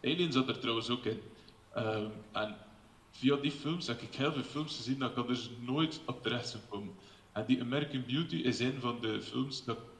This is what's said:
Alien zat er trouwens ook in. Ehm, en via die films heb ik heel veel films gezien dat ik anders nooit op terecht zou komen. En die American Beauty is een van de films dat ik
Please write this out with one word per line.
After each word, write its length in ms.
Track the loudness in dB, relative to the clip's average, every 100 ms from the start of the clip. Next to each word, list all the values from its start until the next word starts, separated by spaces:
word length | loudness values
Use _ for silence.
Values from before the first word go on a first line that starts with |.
Alien 280 | 2 4 4
zat 160 | 4 4
er 120 | 0
trouwens 300 | 2 0 2
ook 160 | 0 0
in. 160 | -2 -6 -18 -20 -20 -8
Ehm, 320 | -2 0 0 -2 -6 -6
en 240 | -4 -4 -6 -16 -20 -20 -20 -20
via 240 | 2 4 4
die 160 | 2
films 360 | -2 -2 -2 -2
heb 140 | -4
ik 140 | -6 0
heel 160 | 2
veel 100 | 2
films 320 | -4 -4 -4 -4
gezien 240 | -2 0
dat 120 | 0
ik 60 | 0
anders 320 | 0 0 -2 -8
nooit 400 | 0 2 2 0 -6
op 180 | -4
terecht 260 | -2 0 -2
zou 140 | -8 -8
komen. 240 | -6 -6 -10 -18 -20 -8
En 140 | -4 4
die 160 | 4
American 420 | 4 0 0 -2 0
Beauty 280 | 0 0 2
is 240 | 2 4
een 200 | 2 2
van 180 | -2 0
de 200 | 0 0
films 420 | -2 -2 -2 -2 -4
dat 120 | -4
ik 60 | -6 -18